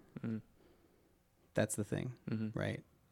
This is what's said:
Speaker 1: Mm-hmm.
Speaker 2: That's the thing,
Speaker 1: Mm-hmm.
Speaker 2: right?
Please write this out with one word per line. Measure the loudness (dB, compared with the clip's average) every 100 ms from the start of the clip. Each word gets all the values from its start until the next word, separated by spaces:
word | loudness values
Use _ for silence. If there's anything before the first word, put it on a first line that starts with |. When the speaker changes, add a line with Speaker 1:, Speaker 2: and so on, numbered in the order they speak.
| -10 -6 -4
Speaker 1:
Mm-hmm. | -4 -6 -18 -20 -20 -20 -20 -20 _ _ _ -2
Speaker 2:
That's | 2 2 2
the |
thing, | 0 0 -2 -4 -2
Speaker 1:
Mm-hmm. | 0 0 0
Speaker 2:
right? | 0 0 -6 -20 _